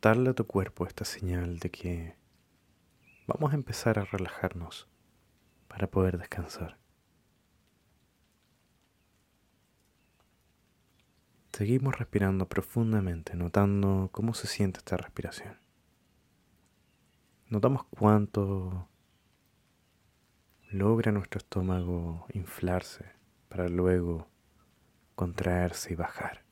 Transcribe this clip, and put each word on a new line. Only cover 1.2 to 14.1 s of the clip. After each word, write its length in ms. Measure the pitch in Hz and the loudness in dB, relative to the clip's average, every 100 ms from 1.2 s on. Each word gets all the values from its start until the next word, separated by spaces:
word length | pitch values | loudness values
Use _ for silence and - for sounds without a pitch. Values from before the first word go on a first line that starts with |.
| 92 90 87 85 | -4 -2 -2 -4
de 120 | 90 | -8
que 440 | - 90 87 82 - _ _ _ _ _ _ _ _ _ _ - | -6 -6 -6 -8 -14 _ _ _ _ _ _ _ _ _ _ -6
vamos 260 | - 151 | -2 0
a 40 | 147 | 0
empezar 420 | 131 107 - 107 | -2 -2 2 2
a 60 | |
relajarnos 840 | 98 101 90 - 92 90 82 - - _ _ _ _ _ _ _ _ | 0 -4 -6 -4 -4 -4 -12 -14 -20 _ _ _ _ _ _ _ _
para 220 | - 95 | -4 -2
poder 300 | - 92 90 | 2 2 2
descansar. 600 | 85 - 87 - 82 - _ _ _ _ _ _ _ _ _ _ _ _ _ _ _ _ _ _ _ _ _ _ _ _ _ _ _ _ _ _ _ _ _ _ _ _ _ _ _ _ _ _ _ _ _ _ _ | -6 -8 -8 -8 -12 -12 _ _ _ _ _ _ _ _ _ _ _ _ _ _ _ _ _ _ _ _ _ _ _ _ _ _ _ _ _ _ _ _ _ _ _ _ _ _ _ _ _ _ _ _ _ _ _
Seguimos 460 | - 104 127 135 127 | -4 2 2 2 -2
respirando 500 | 120 104 98 95 95 | -2 2 2 2 0
profundamente, 840 | - - - 113 110 95 85 80 | -2 -2 0 2 2 2 -2 -6
notando 760 | 87 87 101 101 101 98 95 95 | -4 0 4 4 4 4 2 0